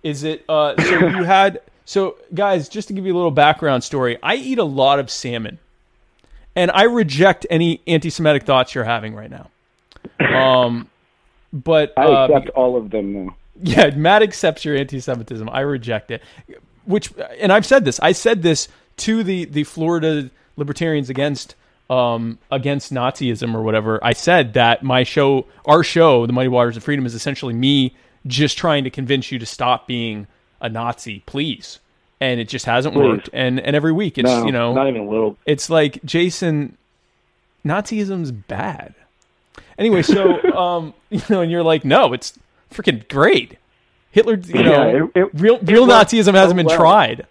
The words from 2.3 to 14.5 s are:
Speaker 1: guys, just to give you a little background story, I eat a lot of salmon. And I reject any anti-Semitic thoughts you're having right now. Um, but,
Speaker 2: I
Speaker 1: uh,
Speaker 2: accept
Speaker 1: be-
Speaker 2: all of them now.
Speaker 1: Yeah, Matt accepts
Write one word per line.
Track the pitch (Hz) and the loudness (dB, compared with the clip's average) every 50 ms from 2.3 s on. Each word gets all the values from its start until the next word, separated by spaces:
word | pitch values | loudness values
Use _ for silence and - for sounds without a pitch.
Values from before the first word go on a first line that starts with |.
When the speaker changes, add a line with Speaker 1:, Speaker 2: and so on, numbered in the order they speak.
| 175 | -4
Speaker 1:
guys, | 165 202 202 190 170 143 - | -2 0 0 0 -2 -2 -6
just | - 214 202 - | -12 -12 -12 -10
to | 202 | -10
give | 196 185 | -8 -6
you | 190 175 | -4 -2
a | |
little | 175 175 165 | 0 -2 0
background | 139 151 147 151 156 - 170 151 135 123 - | 2 4 4 4 2 0 -2 -2 -2 -2 -4
story, | - - 135 127 123 117 - | -6 -4 -4 -2 -2 -4 -4
I | - 151 214 | -4 -4 -4
eat | 269 254 262 262 233 | -4 -4 -4 -2 -2
a | 196 | -2
lot | 151 135 139 131 135 143 143 | -2 0 0 2 2 2 0
of | 135 120 | -2 -6
salmon. | - - - 127 120 117 113 104 - - _ _ _ _ _ _ _ _ _ _ _ _ _ _ - - - - _ | -10 -12 -10 -10 -8 -8 -10 -12 -14 -18 _ _ _ _ _ _ _ _ _ _ _ _ _ _ -20 -20 -20 -8 _
And | 180 180 175 | -2 0 2
I | - 190 208 | 4 4 4
reject | 240 240 240 214 147 135 143 185 196 175 - - - | 4 4 2 0 0 2 2 4 4 4 0 -4 -4
any | 170 160 170 170 165 - _ | -2 0 0 0 -2 -4 _
anti-Semitic | - 165 156 147 165 - - 165 151 147 135 - | -2 -2 -2 -2 -4 -6 0 0 2 2 2 0
thoughts | - 135 131 127 - - | 0 0 0 0 -2 -4
you're | 135 113 | -6 -4
having | 113 117 110 107 107 107 | -4 -4 -6 -6 -10 -14
right | 104 107 - | -14 -18 -18
now. | 139 123 - _ _ _ _ _ _ _ _ _ _ - - - _ - | -20 -20 -20 _ _ _ _ _ _ _ _ _ _ -20 -20 -20 _ -4
Um, | - - 123 131 131 131 127 127 123 120 120 117 113 _ _ _ _ _ _ _ _ _ _ _ _ _ | -4 -2 0 2 2 4 4 2 2 0 -2 -6 -8 _ _ _ _ _ _ _ _ _ _ _ _ _
but, | - 143 123 165 160 156 151 - - | -14 -10 -2 2 2 2 2 0 -2
Speaker 2:
I | - 139 | 2 4
Speaker 1:
uh, | 156 143 135 131 | 4 4 4 4
Speaker 2:
accept | 131 151 135 131 | 4 2 0 0
Speaker 1:
be- | - | -2
Speaker 2:
all | - 135 127 127 123 | -2 0 0 0 0
of | 123 110 101 | -2 -6 -4
them | 101 107 98 98 101 101 92 | -6 -6 -6 -6 -8 -10 -10
now. | 92 - - _ _ _ - | -12 -16 -18 _ _ _ -6
Speaker 1:
Yeah, | 180 170 - - 196 147 139 | -4 0 4 4 4 4 2
Matt | 147 151 175 202 214 | 0 2 4 4 4
accepts | 220 208 - - - 165 | 2 0 -2 -2 -2 -2